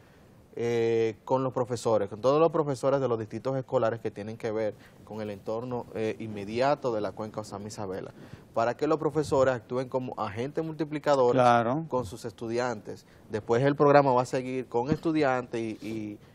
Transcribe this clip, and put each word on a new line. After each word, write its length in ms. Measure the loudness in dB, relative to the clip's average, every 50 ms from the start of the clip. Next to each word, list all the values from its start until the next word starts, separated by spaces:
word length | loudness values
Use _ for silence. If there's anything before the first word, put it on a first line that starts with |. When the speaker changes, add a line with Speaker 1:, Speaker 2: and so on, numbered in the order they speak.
| -20 -20 -20 -20 -20 -20 -20 -20 -20 -14 -8
Speaker 1:
eh, 600 | -4 -2 0 2 2 2 4 4 4 2 2 0 -4 _
con 180 | 0 0 0 0
los 80 | 0
profesores, 580 | 0 -2 -2 -2 -4 -2 0 2 2 2 2 0
con 120 | -4 0
todos 180 | 2 4 4 6
los 120 | 4 4
profesores 500 | 4 2 0 0 -2 0 0 2 2 2
de 60 | 2 0
los 100 | 0 -2
distritos 400 | -2 -4 -8 -6 -4 -4 -4 -4
escolares 420 | -4 -2 0 0 2 0 0 -2
que 100 | -4 -6
tienen 260 | -8 -8 -8 -10 -10 -8
que 140 | -6 -4
ver 240 | -2 -2 -2 -4 -4 -8 -12 -20 -20 -20 -18
con 160 | -14 -10 -8
el 120 | -8 -8
entorno, 560 | -8 -8 -8 -6 -6 -6 -6 -6 -6 -8 -8 -8 -6
eh, 200 | -4 -4 -4 -4 -4
inmediato 720 | -8 -10 -8 -8 -8 -6 -2 0 2 2 2 0 0 -2 -2
de 80 | -2
la 100 | -4 -4
cuenca 300 | -6 -8 -10 -8 -8 -10
Osama 280 | -10 -8 -10 -10 -10 -10
Isabela, 420 | -10 -8 -8 -8 -8 -8 -10 -12 -14 -18 -20 -20 -20 -20 -20 -6 -2
para 220 | 0 0 0 0
que 100 | 0 0
los 140 | 0 0 0
profesores 560 | 0 0 0 -2 0 2 2 4 4 4 2
actúen 340 | 0 -4 -4 -4 -4 -4 -2
como 240 | -4 -4 -4 -4 -4
agentes 480 | -6 -6 -4 -4 -4 -6 -4 -4 -4 -4
multiplicadores 760 | -4 -4 -4 -4 -4 -4 -2 2 4 4 6 6 6 6 6
Speaker 2:
Claro. 440 | 6 6 6 6 4 2 0 -2 -2 -2
Speaker 1:
con 180 | -2 -4 -4
sus 180 | -4 -8 -10 -12
estudiantes. 840 | -12 -10 -8 -6 -4 -2 -2 -2 -2 -2 -6 -8 -12 -14 -16 -18 _ -20 -20 -12 -8
Después 320 | -8 -6 -2 0 2 4 4
el 120 | 4 4
programa 380 | 6 6 6 6 6 4 4 2
va 80 | 2
a 40 | 2
seguir 420 | 0 -2 -4 -4 -4 -6 -6 -6 -4
con 240 | -2 -2 -2 0
estudiantes 680 | -2 -2 -2 -2 0 2 2 2 0 0 -2 -4 -6 -6
y, 200 | -6 -6 -8 -8
y, 380 | -8 -8 -8 -8 -8 -8 -10 -12 -16 -20 -20